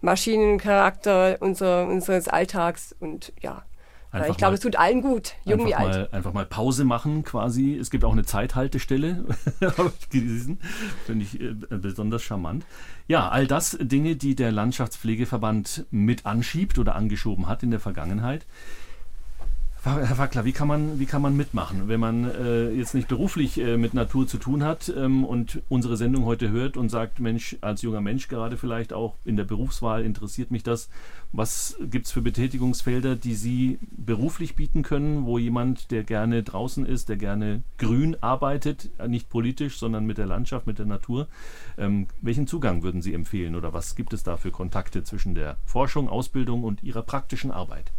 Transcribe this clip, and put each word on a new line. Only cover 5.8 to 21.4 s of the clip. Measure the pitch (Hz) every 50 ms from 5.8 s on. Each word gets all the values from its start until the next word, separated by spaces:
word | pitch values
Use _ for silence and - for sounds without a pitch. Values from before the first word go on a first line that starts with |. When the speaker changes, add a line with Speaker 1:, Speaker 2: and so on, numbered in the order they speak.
| - 92 95 95 101 -
Speaker 2:
mal, | - 98
einfach | 90 95 90
mal | 101 95
Pause | - - 113 113 131 131 120 143
machen | 127 120 117 - 151 151 156 147
quasi. | - - - 110 123 113 123 135 139 147
Es | - - -
gibt | - - -
auch | 113
eine | 107 113 104
Zeithaltestelle, | - - 101 107 - - 127 131 135 - 135 - - 135 135 147 165 180 175 - - 107 - -
<laughs> | - - -
habe | 190 185 180 - 180 170 - -
ich | - -
gelesen. | - 131 117 120 113 117 120 135 175 196 - - - - 220 208 - - - -
Finde | 117 110 101
ich, | 98 - -
äh, | - 123 117 104 113 - 117 101
besonders | 90 101 95 104 107 104 110 113
charmant. | - - 110 98 87 80 92 151 - - - - - - - - - -
Ja, | 160 160 92 -
all | - 127 139 131
das | 139 156 - - - -
Dinge, | 147 123 135 139 151 160 165
die | 135 139 139 135
der | 135 127 117
Landschaftspflegeverband | 110 104 104 123 127 - 131 113 - - - 117 113 110 123 117 - 113 107 110 110 107 101 - - - - -
mit | - 107 101 110 123 - - 101
anschiebt | 101 117 120 - - 160 190 196 - 127
oder | 117 - -
angeschoben | - 107 110 104 98 - 113 101 87 92 90
hat | 110 - -
in | 120
der | 117 104
Vergangenheit. | - 104 92 80 76 85 98 104 113 123 139 156 - - - - - - - - - - - - - - - - - - - - - - - - - - -
Fa-, | - - 131 131 -
Herr | - 110 123
Fackler, | 123 139 135 - 127 104
wie | 127 131
kann | - 147 143
man, | 147 151 151 151 156 135
wie | 139
kann | 131 - 143
man | 143 139 139
mitmachen, | 139